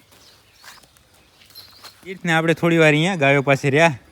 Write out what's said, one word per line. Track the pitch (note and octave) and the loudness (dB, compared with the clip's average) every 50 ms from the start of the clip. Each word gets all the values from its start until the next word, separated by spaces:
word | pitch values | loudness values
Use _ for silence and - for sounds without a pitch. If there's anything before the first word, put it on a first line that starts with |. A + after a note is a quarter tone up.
| _ _ _ _ _ _ _ _ _ _ _ _ - - - - _ _ _ _ _ _ _ _ _ _ _ _ _ _ - - - - _ - - - - _ - | _ _ _ _ _ _ _ _ _ _ _ _ -20 -20 -20 -20 _ _ _ _ _ _ _ _ _ _ _ _ _ _ -20 -20 -20 -20 _ -20 -20 -20 -20 _ -18
રીતના | F3 F#3+ F3 - F3 E3 D#3+ | -18 -16 -10 -6 -2 -2 -2
આપણે | D#3+ E3 E3 | 0 0 -2
થોડી | - - E3+ E3 | -2 0 0 2
વાર | E3 D#3+ D#3 D3 | 4 4 4 4
અહીંયા | D3 D#3+ F#3 G3+ | 2 0 -2 -2
ગાયો | E3+ C#3 C#3 C#3 C#3+ C3 | -2 0 0 0 0 0
પાસે | C#3+ C#3 B2+ - D3 | 0 -2 -2 -2 -2
રહ્યા. | C3 D3 E3 E3 C#3 - _ _ | 0 2 2 0 0 -4 _ _